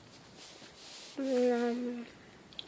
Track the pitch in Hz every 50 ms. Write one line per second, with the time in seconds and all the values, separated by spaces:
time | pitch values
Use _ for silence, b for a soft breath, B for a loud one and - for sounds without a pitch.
0 | - - - - - - - - - - - - - - - - - - - -
1 | - - - - 269 269 254 247 247 247 240 240 240 240 233 247 247 240 247 240
2 | 233 - - - - - - - - - - - -